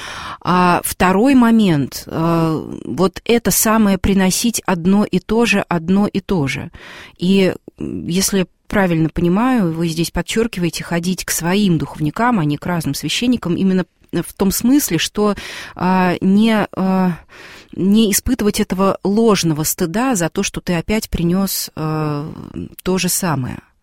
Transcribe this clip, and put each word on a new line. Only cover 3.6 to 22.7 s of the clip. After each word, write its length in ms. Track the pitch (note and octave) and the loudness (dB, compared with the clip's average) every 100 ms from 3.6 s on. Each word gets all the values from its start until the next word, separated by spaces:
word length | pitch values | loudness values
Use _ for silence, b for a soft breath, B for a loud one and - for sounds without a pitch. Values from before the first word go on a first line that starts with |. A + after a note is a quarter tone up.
| A3 A3 G#3 F#3+ | 2 4 2 2
приносить 640 | - F3 F#3 - A#3 - - | 2 2 2 2 -2 -2 -2
одно 380 | F3+ E3+ G3+ | -2 2 2
и 160 | G#3 F#3 | 2 -2
то 260 | - A3 A3+ | 0 0 2
же, 140 | G3 | 0
одно 460 | - F3 D#3+ G3 G#3 | 0 -2 0 0 2
и 140 | G3 | -2
то 280 | - F#3+ C#3 | -2 -2 -2
же. 240 | C#3 E3 B B B B B | -4 -10 B B B B B
И, 380 | F3 G3 F#3 - - - | 2 4 4 0 -10 -12
м, 280 | C#2+ E2+ D#2 | -10 -8 -4
если 400 | F3 F#3+ G3 F3+ _ - | -2 0 0 -2 _ -4
правильно 420 | G#3 F#3+ E3 D#3 | 0 2 2 0
понимаю, 640 | - E3+ F#3 B3+ B3 F3 | 0 0 2 2 2 0
вы 160 | D#3+ E3+ | 0 -4
здесь 220 | D#3+ E3 | -2 -4
подчеркиваете 720 | - E3+ A3+ A3+ - F3 - | -4 -4 -2 -2 -2 -4 -4
ходить 420 | D#3+ E3+ F3 F#3 | -4 -4 -2 -4
к 60 | - | -4
своим 480 | - E3 G3 G3+ D#3+ | -4 -2 2 2 2
духовникам, 640 | C3+ - D3+ - A#3+ A3+ | -2 -4 -4 -2 0 0
а 40 | |
не 120 | D3 D3 | 0 -2
к 100 | F3 | -4
разным 280 | F3 C#3+ | -4 -4
священникам, 600 | C#3 C#3+ - B3 A#3+ F3 F3 | -4 -4 -2 0 0 0 0
именно 300 | F#3+ F#3 F3 _ _ | 2 2 -2 _ _
в 200 | E3+ - | -6 -4
том 160 | - G3 | -2 0
смысле, 480 | - A#3+ C#4+ - D#3+ | 2 2 2 2 -2
что, 380 | - - G#3 G3 B B B | -2 0 0 0 B B B
а, 420 | B F3+ F#3 F3+ E3+ | B 0 2 2 2
не, 460 | F#3 G3+ A3+ A3 - | 2 4 4 2 0
а, 460 | - F#3 F#3+ F#3 D#3+ B B B B B | -2 0 2 0 -2 B B B B B
не 380 | - F#3 G#3+ A3 | -2 2 4 4
испытывать 500 | G#3 - B3+ G#3 - | 2 -2 0 0 0
этого 380 | G#3+ F#3 G3 - | -2 0 0 0
ложного 580 | F#3+ G#3 A3+ G3 E3 D3 | 0 2 4 4 2 0
стыда 540 | D#3 - F3 G3 C4 G#3+ | -2 -2 -2 -2 0 0
за 120 | D#3+ | -2
то, 140 | - | -2
что 180 | G3+ - | -4 -6
ты 140 | - | -4
опять 340 | E3+ - A3 - | -4 -2 -2 -2
принес, 640 | - E3+ F#3 G3 - - - | -2 0 0 -2 -4 -8 -8
э, 560 | D#3 D#3 D3+ D3 D#3 - - - - | -4 -2 -2 -4 -8 -12 -14 -12 -14